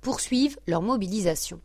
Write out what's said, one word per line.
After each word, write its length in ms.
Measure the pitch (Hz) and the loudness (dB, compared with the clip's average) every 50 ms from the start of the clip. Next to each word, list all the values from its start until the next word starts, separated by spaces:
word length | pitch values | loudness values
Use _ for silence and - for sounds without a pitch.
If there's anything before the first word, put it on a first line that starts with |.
poursuivent 580 | - 254 269 - - - 254 247 269 294 277 - - | -2 -4 -2 -2 -2 0 2 4 4 2 0 -2 -4
leur 160 | - 165 170 170 | 0 0 0 2
mobilisation. 760 | 214 254 247 196 180 190 220 196 175 160 - - - 180 165 - | 2 0 0 0 -2 -2 0 0 0 0 0 -4 -8 -10 -14 -18